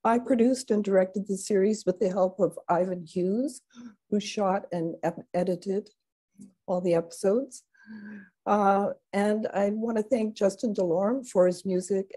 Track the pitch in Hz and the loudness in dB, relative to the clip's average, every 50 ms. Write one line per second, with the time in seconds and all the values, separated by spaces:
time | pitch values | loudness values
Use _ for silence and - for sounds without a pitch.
0 | - 226 233 240 247 - 269 226 226 254 262 254 - - 214 208 202 202 196 185 | 0 2 2 2 2 2 2 4 4 4 2 0 -2 -2 0 0 2 4 4 4
1 | 185 185 - 202 190 - 196 190 - - 208 190 190 214 214 214 - 185 180 - | 4 2 0 -6 -4 -4 -6 -6 -2 0 2 2 2 2 0 0 -2 -2 -2 0
2 | 220 185 185 202 185 185 185 - 185 170 - - - - 175 170 185 190 180 180 | 0 0 2 2 0 0 0 0 -2 -2 -2 -2 -4 0 0 0 0 -2 -4 -8
3 | 165 160 - 185 175 185 202 233 262 302 - - _ _ _ 240 240 233 - _ | -8 -8 -4 -2 -2 0 0 0 -2 -4 -6 -10 _ _ _ -20 -20 -20 -20 _
4 | _ - 202 208 202 - - 214 202 190 190 196 - - 175 175 165 170 - - | _ -4 -4 -2 -2 -4 -4 -2 0 0 0 -2 -4 -6 -6 -4 -4 -4 -4 -4
5 | - 165 175 - - _ - 175 180 190 180 180 - 196 190 208 - - _ _ | -4 -4 -4 -6 -10 _ -4 -2 -2 -2 -2 -4 -4 -4 -4 -4 -4 -8 _ _
6 | _ _ _ _ _ _ _ - - - _ _ _ - 185 180 180 180 170 165 | _ _ _ _ _ _ _ -20 -20 -20 _ _ _ -4 -2 0 2 2 2 2
7 | 165 165 - - - 190 208 247 269 262 - - _ _ _ _ - 214 220 214 | 0 -2 -6 -2 0 2 2 2 0 -4 -10 -20 _ _ _ _ -20 -20 -18 -16
8 | 208 208 208 202 196 - _ _ - 202 208 208 202 196 196 196 202 - - - | -16 -16 -16 -18 -18 -20 _ _ -2 0 2 4 4 4 4 4 2 -2 -4 -8
9 | _ _ - 202 202 214 214 214 214 - - 190 202 202 208 220 220 233 226 214 | _ _ -2 0 2 2 0 0 -2 -4 -2 0 0 0 0 -2 -4 -2 -2 -2
10 | 208 214 262 226 220 214 214 - 208 196 196 - - 226 202 208 185 175 160 180 | -2 0 0 0 0 -2 -2 0 0 0 0 0 -2 -2 0 0 0 0 2 2
11 | 196 214 247 277 240 - - 190 180 180 180 180 - 196 185 180 185 - 202 190 | 2 0 0 -2 -4 0 4 4 4 4 4 0 -2 -2 -2 -2 -2 -2 -2 -2
12 | 190 - - | -4 -6 -8